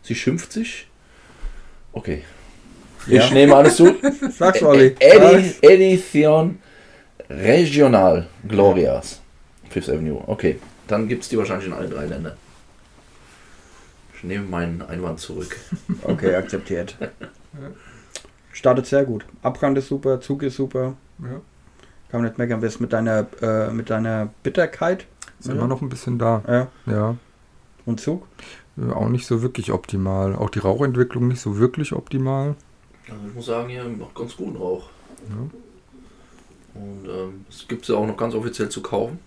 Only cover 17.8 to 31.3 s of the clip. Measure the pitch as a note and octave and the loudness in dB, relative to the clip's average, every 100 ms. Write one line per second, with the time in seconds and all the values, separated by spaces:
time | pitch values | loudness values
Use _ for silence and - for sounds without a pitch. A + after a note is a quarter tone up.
17.8 | - - _ - - _ _ - C3 B2+ | -20 -20 _ -20 -20 _ _ -2 0 0
18.8 | B2+ C#3 C3+ G#2+ - - B2+ B2 C#3+ C#3 | 0 0 0 -6 -12 -8 -8 -4 -2 -2
19.8 | C3+ C#3 C3+ B2+ - C#3 C#3 B2+ C3 C3 | -4 -4 -2 -4 -4 -6 -6 -6 -6 -4
20.8 | B2+ C3+ _ - B2 D3 - _ _ _ | -6 -10 _ -18 -16 -16 -20 _ _ _
21.8 | - - - A#2+ A#2 A2+ A#2+ A2 A2 - | -20 -20 -10 -4 -4 -4 -4 -2 -4 -6
22.8 | A#2+ A2+ A2+ A2 G#2+ - A2+ A2 A2 A2+ | -4 -2 0 -2 -4 -6 -4 -2 -4 -6
23.8 | A2+ A2 A2+ A2 G#2+ - C3+ - D#3+ - | -6 -6 -4 -6 -8 -8 -6 -2 -4 -2
24.8 | E3 F#3 - _ - _ B2+ C3 A#2+ C3 | -4 -4 -10 _ -20 _ -8 -4 -4 -4
25.8 | C3+ B2 - A#2+ A#2 A2+ G#2 A#2+ B2+ _ | -8 -10 -8 -2 -2 -2 0 -2 -2 _
26.8 | - G#2+ G#2+ A#2+ _ _ _ _ _ _ | -6 -2 -2 -6 _ _ _ _ _ _
27.8 | - A2+ - F3+ - - - - _ - | -8 -6 -6 -6 -10 -20 -20 -20 _ -8
28.8 | A#2+ - G#2+ B2 - A#2 B2 - A2 F#2+ | -6 -4 -2 -4 -4 -4 -4 -6 -6 -6
29.8 | - G2 F#2+ F#2+ G2 G2 G#2 G#2 - A2+ | -6 -6 -4 -2 -4 -4 -6 -2 -2 0
30.8 | C#3 B2 B2 B2 B2 | -2 0 -2 0 -2